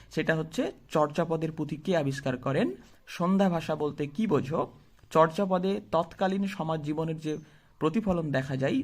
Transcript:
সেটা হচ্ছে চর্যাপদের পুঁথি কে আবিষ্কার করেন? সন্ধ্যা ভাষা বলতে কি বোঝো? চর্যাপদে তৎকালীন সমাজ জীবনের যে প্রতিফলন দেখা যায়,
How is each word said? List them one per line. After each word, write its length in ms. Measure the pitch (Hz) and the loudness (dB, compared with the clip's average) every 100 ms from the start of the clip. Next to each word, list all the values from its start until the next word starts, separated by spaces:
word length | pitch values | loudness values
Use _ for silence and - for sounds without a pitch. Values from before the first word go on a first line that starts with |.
| - | -8
সেটা 260 | - 156 160 | -4 0 0
হচ্ছে 360 | 160 - 269 - - | 0 -2 -4 -4 -2
চর্যাপদের 640 | 160 151 151 165 160 160 | 2 2 2 0 0 -2
পুঁথি 240 | 160 147 151 | -4 -6 -4
কে 200 | - 170 | 0 0
আবিষ্কার 400 | 139 135 139 127 | 0 -2 -4 -4
করেন? 360 | 127 139 262 381 - - - | -2 0 0 -4 -14 -20 -12
সন্ধ্যা 420 | - 175 196 196 | -2 2 4 4
ভাষা 280 | 170 160 156 | 2 -2 -2
বলতে 300 | 147 143 147 | -2 -2 -6
কি 200 | 147 220 | -2 2
বোঝো? 460 | 147 135 156 - - - - - | 2 0 -2 -4 -8 -20 -20 0
চর্যাপদে 680 | 160 160 160 196 180 185 202 - | 4 6 4 0 2 0 -2 -2
তৎকালীন 560 | 160 170 - 190 196 196 | -2 -2 -2 0 0 -2
সমাজ 360 | - 160 160 | -2 -2 -2
জীবনের 360 | 147 156 160 160 | -2 -2 -2 -4
যে 180 | 156 151 - - - - | -4 -6 -8 -20 -20 -2
প্রতিফলন 520 | 156 220 208 175 160 | 0 2 0 0 0
দেখা 260 | 135 135 131 | -2 -2 0
যায়, 260 | 135 262 | 0 0